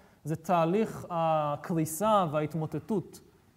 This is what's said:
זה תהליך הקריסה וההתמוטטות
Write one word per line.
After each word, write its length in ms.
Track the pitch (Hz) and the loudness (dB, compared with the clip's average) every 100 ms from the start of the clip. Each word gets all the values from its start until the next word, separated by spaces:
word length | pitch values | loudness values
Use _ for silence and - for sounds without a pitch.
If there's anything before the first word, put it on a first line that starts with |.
| - _ | -20 _
זה 120 | 143 156 | -8 -6
תהליך 680 | - 180 165 196 220 139 - | 0 2 4 2 0 -4 -6
הקריסה 1160 | 170 160 156 151 147 - 165 156 156 214 208 175 | -2 2 2 0 -4 -2 -2 -2 0 2 4 4
וההתמוטטות 880 | 151 151 165 156 151 - - - - - _ _ | 0 -2 -4 -4 -6 -4 -4 -4 -14 -20 _ _